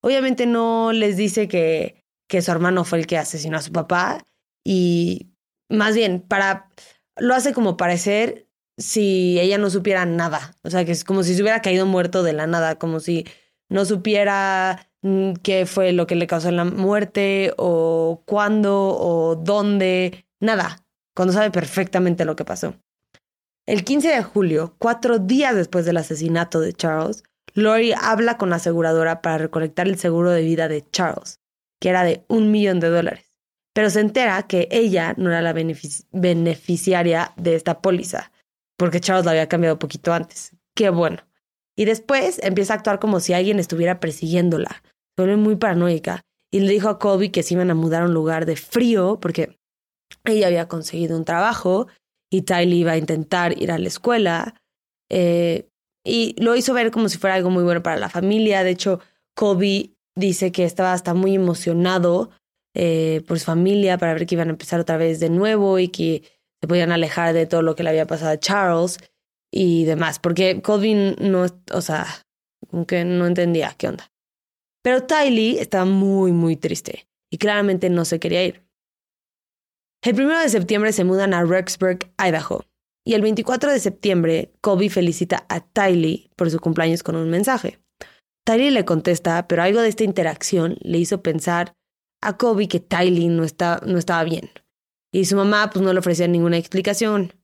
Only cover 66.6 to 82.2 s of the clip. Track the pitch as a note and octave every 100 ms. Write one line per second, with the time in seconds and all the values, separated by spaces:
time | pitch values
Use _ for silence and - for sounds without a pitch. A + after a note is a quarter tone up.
66.6 | D#3 F3 E3 E3+ D#3+ - E3+ E3 E3 E3+
67.6 | E3 D#3 E3+ D#3+ D#3 D#3+ D#3 D#3 - G3+
68.6 | F#3+ E3+ F3+ - - _ _ _ _ -
69.6 | F#3 E3 D#3+ D#3 E3 - F3+ E3+ F#3 F#3
70.6 | F#3+ G#3 G#3+ G#3+ G3 - G3+ F#3 F3+ F3
71.6 | - - E3+ D#3 - - _ _ _ _
72.6 | - F3 E3+ F3+ F3 F3+ F3 F3+ F3 E3
73.6 | - - - - - _ _ _ _ _
74.6 | _ _ B3 B3+ B3+ D#4 C#4+ A#3 A3 -
75.6 | - F#3+ F#3 F#3+ G3 G3 F#3 E3+ E3 D#3+
76.6 | E3 F3 - - _ _ _ E3+ G#3 G#3
77.6 | G3+ F#3 F3+ F3 E3 E3 E3+ F3 F#3 -
78.6 | _ _ _ _ _ _ _ _ _ _
79.6 | _ _ _ _ A#3+ G#3 C#4 E4 D#4+ G#3+
80.6 | F3 G#3 G#3+ G#3+ F3+ F#3+ G3 F3 F3 F#3
81.6 | F3+ - F#3 F3+ - -